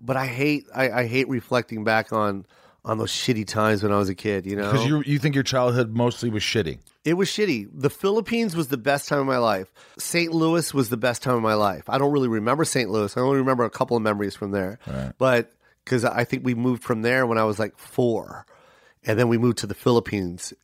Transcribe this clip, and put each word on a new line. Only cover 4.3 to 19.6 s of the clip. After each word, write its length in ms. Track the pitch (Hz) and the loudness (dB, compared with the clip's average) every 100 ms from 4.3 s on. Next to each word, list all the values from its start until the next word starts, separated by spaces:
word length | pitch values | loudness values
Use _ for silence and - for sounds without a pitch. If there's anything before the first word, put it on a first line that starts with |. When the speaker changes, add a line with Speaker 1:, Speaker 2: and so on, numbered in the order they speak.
| 98 92 | -2 -2
Speaker 1:
you 100 | 101 | -4
know? 140 | 101 | 0
Speaker 2:
'Cause 140 | 110 123 | 0 2
you, 160 | 151 139 | 0 0
you 120 | 143 | 0
think 140 | 147 139 | 0 0
your 80 | |
childhood 500 | 127 131 123 120 113 | 0 2 2 2 0
mostly 360 | 113 120 - 120 | 0 0 0 -4
was 120 | 107 | -2
shitty. 360 | - 113 80 64 - _ | -2 -2 -2 -6 -14 _
Speaker 1:
It 100 | 151 | -2
was 140 | 175 196 | 0 0
shitty. 400 | - 208 120 101 | 0 0 -2 -6
The 180 | 147 139 | -4 -4
Philippines 680 | - 196 214 - 233 226 165 | 0 0 0 0 0 0 -2
was 100 | 143 | -2
the 80 | 131 | -2
best 320 | 123 139 - | 0 0 0
time 100 | 147 | -2
of 60 | 135 | 0
my 120 | 127 | 2
life. 340 | 117 98 98 _ - - | 2 0 -4 _ -20 -12
Saint 340 | - 170 170 | -4 -2 0
Louis 400 | 160 160 170 151 | 2 2 2 2
was 140 | 139 110 | 0 0
the 80 | 117 | 0
best 260 | 123 117 | 0 -2
time 120 | 127 | 0
of 80 | 120 | 0
my 120 | 110 | 2
life. 300 | 107 101 87 - | 2 2 -2 -2
I 100 | 131 | 0
don't 120 | 143 | 2
really 140 | 147 127 | 2 2
remember 360 | 110 110 147 | 2 2 2
Saint 260 | 160 135 107 | 2 0 0
Louis. 260 | 107 101 123 | 0 0 0
I 40 | |
only 180 | 131 139 | 2 2
remember 260 | 131 123 | 2 2
a 60 | 113 | 0
couple 260 | - 127 120 | 0 0 0
of 60 | |
memories 320 | 107 101 101 | 2 0 -2
from 160 | - 101 | -4 -4
there. 260 | 98 92 110 - | -2 -2 -6 -10
Speaker 2:
Right. 240 | 65 65 - | -8 -8 0
Speaker 1:
But 340 | 131 120 - _ _ _ | 2 2 0 _ _ _
'cause 200 | - 127 | -2 0
I 200 | 117 117 | 0 0
think 200 | 120 131 | -2 -2
we 100 | 127 | 0
moved 280 | 117 123 120 | 0 0 -2
from 200 | - 113 | -2 -2
there 220 | 117 131 123 | 0 2 2
when 120 | 113 | 2
I 60 | |
was, 140 | 110 104 | 2 0
like, 160 | 104 - | -4 -8
four. 680 | - - 123 107 - - - _ _ _ _ _ | -8 0 0 0 -6 -14 -20 _ _ _ _ _
And 120 | - 107 | -2 2
then 100 | 120 | 2
we 100 | 117 | 4
moved 200 | 123 | 2
to 100 | 110 | 0